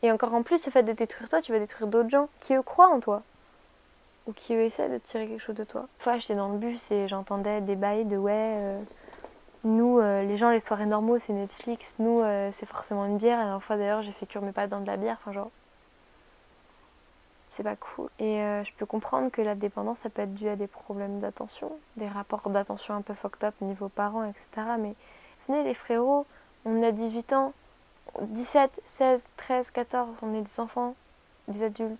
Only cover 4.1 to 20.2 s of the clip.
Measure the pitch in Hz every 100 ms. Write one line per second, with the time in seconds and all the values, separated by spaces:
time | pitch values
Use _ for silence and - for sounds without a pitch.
4.1 | _ - 214 - 226 226 - 294 247 -
5.1 | 226 220 220 - 214 214 - 262 _ -
6.1 | 240 - 208 196 202 233 240 - 208 196
7.1 | 196 196 202 202 214 196 196 202 208 220
8.1 | 202 202 214 220 214 202 196 208 - -
9.1 | - - - - - 220 220 240 247 208
10.1 | 196 196 208 240 226 - 208 208 214 220
11.1 | 240 - 202 202 - - 233 - - 226
12.1 | 233 220 202 196 196 208 - - 208 202
13.1 | 202 226 240 214 196 - 208 202 214 208
14.1 | 202 196 208 202 196 202 202 202 196 220
15.1 | 226 - 196 208 _ _ _ _ _ _
16.1 | _ _ _ _ _ _ _ _ _ _
17.1 | _ _ _ _ - 208 208 - - -
18.1 | _ 214 214 208 208 208 - 208 220 -
19.1 | 262 262 - 214 208 202 202 208 240 220
20.1 | -